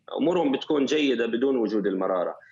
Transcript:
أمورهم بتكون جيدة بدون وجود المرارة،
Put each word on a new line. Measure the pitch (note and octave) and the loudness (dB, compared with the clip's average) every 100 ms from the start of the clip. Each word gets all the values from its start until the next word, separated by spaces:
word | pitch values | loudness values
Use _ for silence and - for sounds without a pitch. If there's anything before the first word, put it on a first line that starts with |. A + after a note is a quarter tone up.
| - - | -10 -2
أمورهم | D3+ F3+ C#3+ | 0 2 2
بتكون | C3 - D3 C3 | 0 0 0 0
جيدة | D#3 C#3+ A#2 A#2 | 2 2 0 0
بدون | A#2 C3+ C3 | 0 0 2
وجود | G#2 G#2+ G2 | 0 0 0
المرارة، | F#2+ F#2+ F#2 E2+ - - | 0 0 0 -2 -6 -16